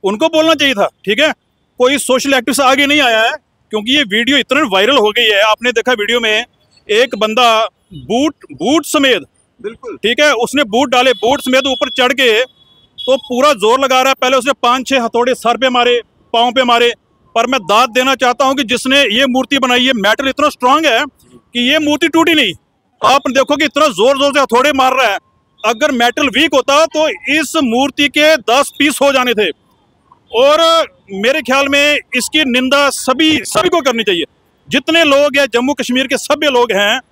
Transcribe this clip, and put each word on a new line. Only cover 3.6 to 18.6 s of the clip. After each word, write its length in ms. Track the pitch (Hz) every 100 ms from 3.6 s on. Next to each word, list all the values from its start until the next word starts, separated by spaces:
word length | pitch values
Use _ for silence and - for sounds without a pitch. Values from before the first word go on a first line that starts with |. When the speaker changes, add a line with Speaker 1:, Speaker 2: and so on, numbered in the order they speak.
| _
Speaker 1:
क्योंकि 260 | 214 208 285
ये 60 |
वीडियो 340 | 247 208 240 277
इतना 260 | 226 262 294
वायरल 240 | 190 214 277
हो 140 | 214
गई 140 | 208
है। 180 | 226 202
आपने 300 | 214 214 240
देखा, 200 | 226 233
वीडियो 280 | 247 208 240
में 260 | 226 214 240 _ _ _ -
एक 240 | 208 254
बंदा 540 | 220 214 226 240 220 220 _ _
बूट, 400 | 165 123 226 302 - -
बूट 340 | 139 190 311 294
समेत, 360 | 302 277 208 131 _ _ _
Speaker 2:
बिल्कुल, 340 | 208 226 - 156
Speaker 1:
ठीक 240 | 208 240
है, 120 | 294
उसने 320 | 233 233 269
बूट 240 | 254 226 277
डाले, 220 | 247 254
बूट 280 | 233 226 277
समेत 260 | 254 254 269
ऊपर 220 | 254 269
चढ़ 240 | 254 247
के 320 | 269 254 214 254 _ _ _ _ - -
तो 100 | 262
पूरा 360 | - 247 285
जोर 280 | 247 208 254
लगा 200 | 277 262
रहा 80 | 262
है। 60 | 254
पहले 160 | 254 262
उसने 160 | 247
पांच 340 | - 240 254 247
छह 160 | 269
हथौड़े 320 | 233 233 240
सर 220 | 254 233 240
पे 120 | 262
मारे, 340 | 247 240 240 - _ _
पाँव 200 | 233 240
पे 120 | 240
मारे, 300 | 247 233 240 226 _ _ _
पर 120 | - 240
मैं 140 | 262
दाद 300 | 175 208 254
देना 240 | 226 262
चाहता 300 | 262 247 247
हूं 100 | 262
कि 100 | 269